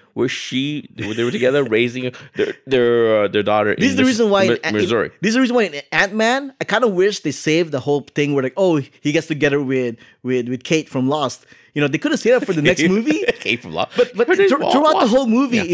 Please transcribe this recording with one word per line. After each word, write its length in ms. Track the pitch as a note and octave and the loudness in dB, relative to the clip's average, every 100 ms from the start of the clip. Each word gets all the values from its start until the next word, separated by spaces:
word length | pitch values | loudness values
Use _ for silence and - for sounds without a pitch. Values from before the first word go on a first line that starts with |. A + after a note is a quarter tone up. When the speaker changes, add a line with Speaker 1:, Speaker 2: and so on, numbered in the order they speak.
| _ | _
Speaker 1:
where 140 | - B2+ | -4 -4
she, 640 | - - B2+ C#3+ D3 - | -4 -6 -4 -4 -6 -10
they 300 | - F#2+ A2 | -10 -8 -2
were 80 | A#2+ | -2
together 320 | E3+ B2 C#3+ | 0 2 2
Speaker 2:
<laughs> 140 | B2 A2 | 2 2
Speaker 1:
raising 340 | A#2+ B2+ B2+ - - - | 0 -2 -8 -10 -12 -4
their, 180 | G#2+ - C#3 | -4 -4 -2
their, 560 | C3 A#2+ A#2+ A2+ G#2+ | 2 4 2 2 2
uh, 40 | G2+ | 0
their 140 | G#2 | 0
daughter 300 | G2+ G#2+ G#2+ - | 0 0 0 0
Speaker 2:
This 100 | B3 | 0
Speaker 1:
in 40 | |
Speaker 2:
is 40 | - | 2
the 60 | |
Speaker 1:
Mis-, 40 | C4 | 2
Speaker 2:
reason 200 | A3+ A3 | 2 2
why 180 | G3 G3 | 2 2
Speaker 1:
Mi-, 80 | A#2 | 0
Speaker 2:
in, 120 | D#3+ | -2
Speaker 1:
Missouri. 360 | G#2 F#3+ A2+ - - | -2 0 0 -2 -2
Speaker 2:
this 80 | G3 | 0
is 60 | A#3+ | 2
the 40 | |
reason 140 | B3+ A#3+ | 2 2
why 80 | |
in 180 | F#3+ C#3+ - | 0 -4 -4
Ant-Man, 600 | D#3 G3 G#3+ A3+ C4 C#4 - | -2 0 0 0 0 -4 -10
I 60 | E3 | -4
kinda 240 | G#3+ A#3+ | 0 2
wish 320 | F3+ G3 G3 | 2 0 0
they 100 | D3+ | -6
saved 400 | - D#3+ D#3+ E3+ | -4 0 0 0
the 80 | C#3 | -4
whole 220 | C3+ C#3+ | -2 -2
thing 320 | - - D3 | -2 -4 0
where, 100 | C#3 | 0
like, 100 | B2+ - | -2 0
oh, 240 | F#3 D#3 C3 _ | 2 2 -2 _
he 120 | C#3+ | -2
gets 140 | D#3+ - | -2 -2
together 340 | D3 D3 C#3+ | 0 0 0
with, 320 | C3 C3 B2 A2+ - _ | 0 -2 -2 -6 -18 _
with, 280 | B2 B2+ A#2+ | -2 -2 -2
with 140 | B2+ - | -8 -2
Kate 240 | D#3+ - | -2 -2
from 180 | C3+ B2+ | -2 -2
Lost. 380 | D3+ B2+ - - - _ | 0 -2 -6 -16 -20 _
You 80 | D3 | -2
know, 60 | D3 | -2
they 100 | D3 | -2
could 140 | D4+ | -2
have 80 | D4 | 0
saved 220 | A3 B3 | 2 2
that 40 | B3+ | 2
for 60 | |
the 80 | E3 | 0
next 220 | C#3+ C3+ | 0 2
Speaker 1:
<laughs> 60 | E3+ | 2
Speaker 2:
movie. 340 | G3+ B3+ D#4 A#2+ - | 2 0 0 -2 -4
Speaker 1:
Kate 220 | - A#2 | -4 -4
from 100 | F2+ | -4
Lost. 220 | D#2+ - - | -6 -4 0
Speaker 2:
But, 180 | A#3+ F#3+ | -2 0
but 100 | A#3 | 0
Speaker 1:
Her 80 | F#4 | 2
name's 160 | G4 | 2
Speaker 2:
thr-, 60 | D4 | 2
Speaker 1:
Wa-, 140 | - | 2
Speaker 2:
throughout 180 | C4 D4+ | 2 2
the 40 | D#4+ B3+ | 2 2
Speaker 1:
Lost. 40 | B3+ | 2
Speaker 2:
whole 120 | B3 | 2
movie, 300 | A#3 C4+ A#3 | 2 2 0
Speaker 1:
Yeah. 60 | F3 | 0